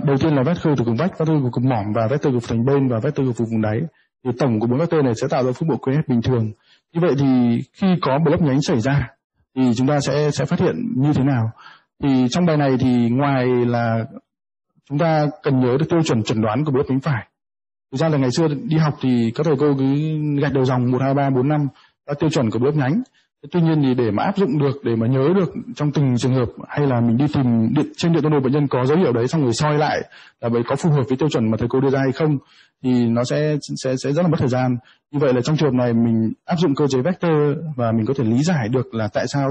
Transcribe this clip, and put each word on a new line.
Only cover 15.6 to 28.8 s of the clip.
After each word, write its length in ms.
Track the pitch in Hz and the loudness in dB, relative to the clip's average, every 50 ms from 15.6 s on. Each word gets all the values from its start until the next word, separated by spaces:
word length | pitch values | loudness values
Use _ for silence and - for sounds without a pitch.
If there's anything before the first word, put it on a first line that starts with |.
| 127 123 123 143 | 2 2 2 0
được 60 | 160 - | 0 0
tiêu 120 | 170 170 156 | 0 0 2
chuẩn 200 | 165 143 113 110 | 2 0 0 0
chẩn 180 | - 127 110 | -2 -2 0
đoán 240 | 110 110 107 127 151 | 0 0 0 -2 -2
của 60 | 151 | 0
block 180 | 135 139 143 - | 0 0 0 0
nhánh 100 | 131 135 | -2 -2
phải. 280 | - 165 139 107 - - _ _ _ _ _ _ _ _ _ _ _ _ | -2 -2 -4 -4 -6 -10 _ _ _ _ _ _ _ _ _ _ _ _
Thực 60 | 135 135 | -6 -2
ra 120 | 160 165 | -2 0
là 80 | 151 139 | 0 2
ngày 140 | 135 127 | 0 0
xưa 160 | 123 170 165 156 | 0 0 0 0
đi 300 | 147 135 - - 156 160 | 0 -4 -4 0 0 2
học 160 | 160 151 - - | 2 0 -2 -2
thì 300 | - 131 123 120 117 113 113 | -2 0 0 2 0 0 -2
các 100 | - 156 | -2 0
thầy 100 | 165 151 147 | 0 0 2
cô 140 | 151 147 143 135 | 2 2 2 2
cứ 60 | 135 135 139 143 156 156 156 151 151 147 147 143 | 0 0 0 0 -2 -2 -4 -4 -2 -2 -2 -2
gạch 120 | 147 143 127 | -2 0 0
đầu 120 | 139 131 | 0 0
dòng 260 | 127 131 127 123 123 | 0 0 0 0 0
một, 100 | 127 127 | 0 0
hai, 120 | 131 135 139 | 0 0 0
ba, 160 | 143 139 139 | 0 0 0
bốn, 180 | 131 123 127 143 | 0 0 0 0
năm 200 | 151 151 143 135 - _ _ _ _ _ _ | 0 0 -2 -4 -6 _ _ _ _ _ _
các 140 | - 147 147 | -10 -4 -2
tiêu 100 | 165 156 | -2 0
chuẩn 200 | 156 160 123 110 | 0 0 0 0
của 100 | 104 113 | 0 0
block 180 | 123 143 151 156 | 0 0 0 0
nhánh. 240 | 131 127 160 240 254 - _ _ _ _ _ _ - | 0 0 0 -2 -2 -6 _ _ _ _ _ _ -10
Thế 60 | 147 | -4
tuy 100 | - 180 | 0 2
nhiên 200 | 165 160 160 156 | 2 4 4 2
thì 120 | 143 131 127 | 2 2 2
để 180 | 127 120 110 | 2 0 0
mà 120 | 101 104 - | 0 0 0
áp 140 | - 202 190 | 0 0 0
dụng 220 | 196 - - 151 | 0 0 0 0
được, 240 | 143 139 120 - - | 0 0 -2 -2 -4
để 120 | 117 117 | -2 0
mà 120 | 110 113 120 | 0 0 2
nhớ 260 | 135 135 131 151 185 | 2 2 2 2 2
được 140 | 196 180 - - - - - - | 2 0 -2 -4 -8 -12 -12 -8
trong 160 | - 151 147 | -4 -4 -2
từng 260 | 135 160 143 131 123 117 | 0 0 2 2 2 0
trường 160 | 135 131 135 | 0 0 0
hợp 160 | 131 120 - - - - - | 0 0 -2 -4 -10 -16 -8
hay 200 | - 147 147 139 | -4 -2 0 0
là 140 | 127 117 | 2 2
mình 160 | 117 120 113 123 | 2 2 2 2
đi 80 | 147 147 - | 0 0 0
tìm 400 | 147 135 123 117 113 113 113 120 | 0 2 2 2 2 2 2 0
điện, 100 | 156 143 - - - | 0 -2 -2 -4 -2
trên 160 | - 170 170 | 0 0 2
điện 100 | 160 139 | 2 2
tâm 80 | 156 | 2
đồ 80 | 151 143 | 2 2
bệnh 140 | 131 123 135 | 2 2 2
nhân 140 | 151 147 131 | 0 0 0
có 180 | - 127 | 0 0